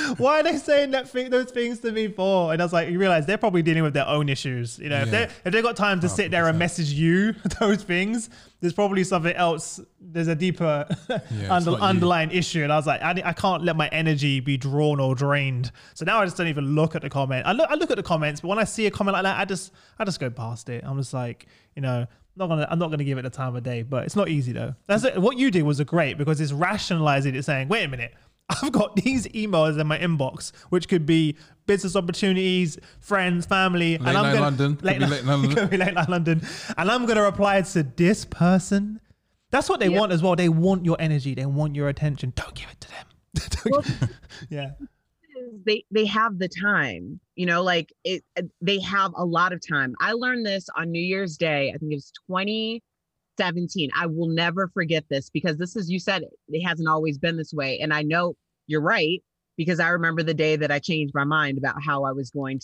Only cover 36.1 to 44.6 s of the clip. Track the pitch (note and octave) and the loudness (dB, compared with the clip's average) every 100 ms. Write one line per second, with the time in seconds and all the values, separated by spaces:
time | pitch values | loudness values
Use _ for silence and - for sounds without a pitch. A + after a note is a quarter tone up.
36.1 | F3 E3 D#3+ - - - - F3+ B3 A#3 | 2 2 0 -2 -10 -8 -2 0 2 2
37.1 | G#3+ G3+ F3+ G3+ G3 F#3 F3 C#3 - F3 | 4 4 4 4 4 2 0 0 2 2
38.1 | A3 - - F3 F#3 - G3+ G#3 A3 - | 2 -2 2 4 4 4 0 0 -6 -16
39.1 | _ _ _ _ C4 E4 F4+ G3 F#3 G#3 | _ _ _ _ 0 0 2 4 4 4
40.1 | F3 F#3 F3 F3 D#3+ F3+ F#3+ E3+ E3 D#3+ | 2 2 4 4 4 4 2 2 0 0
41.1 | D3+ C3+ B2+ C#3 C#3+ D3+ C#3+ C#3+ C#3 D3+ | 0 -2 -4 -2 -2 -2 -2 -2 -2 -4
42.1 | C#3 C3 - - - - - - - - | -4 -6 -6 -8 -12 -18 -18 -20 -20 -20
43.1 | _ _ - - - A3+ C#4 - - B2 | _ _ -8 -6 -4 0 0 0 -2 -4
44.1 | - - - C#3+ D3 | -6 -18 -18 -12 -10